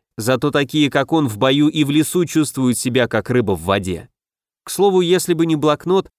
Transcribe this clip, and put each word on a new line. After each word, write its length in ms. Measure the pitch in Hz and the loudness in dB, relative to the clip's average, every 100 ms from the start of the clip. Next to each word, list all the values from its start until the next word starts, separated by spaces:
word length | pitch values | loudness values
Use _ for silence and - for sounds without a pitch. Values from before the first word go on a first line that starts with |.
| _ - | _ -8
зато 340 | 110 127 147 | -2 -2 0
такие, 400 | 147 139 156 147 | -2 -2 0 0
как 220 | 143 135 | 0 0
он, 160 | 165 143 | 0 0
в 80 | 107 | 0
бою 320 | 131 139 147 | 0 2 2
и 160 | 156 | 2
в 60 | 143 | 0
лесу 340 | 147 151 180 | 0 0 0
чувствуют 540 | 165 160 147 - 127 117 | 0 0 -2 0 -2 0
себя, 300 | 127 123 117 | -2 0 0
как 200 | 113 - | -2 -2
рыба 240 | 123 104 | 0 0
в 100 | 92 | -2
воде. 460 | 85 98 92 82 - _ _ _ _ _ | 0 -2 -2 -8 -10 _ _ _ _ _
К 60 | - | -10
слову, 300 | - 202 185 | 0 2 2
если 340 | 175 180 - | 2 0 0
бы 120 | 165 170 | 0 0
не 100 | 156 | 0
блокнот, 520 | 151 147 170 190 180 | 0 0 0 -2 -2